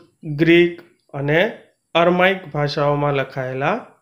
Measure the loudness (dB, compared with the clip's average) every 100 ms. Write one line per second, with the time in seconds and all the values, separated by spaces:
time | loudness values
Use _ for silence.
0 | _ _ -10 0 4 4 4 -2 -18 _
1 | _ -8 -2 0 0 -4 -20 _ _ 0
2 | 2 4 2 0 -6 -4 -4 -2 0 0
3 | 0 -2 -4 -8 -8 -4 -4 -4 -8 _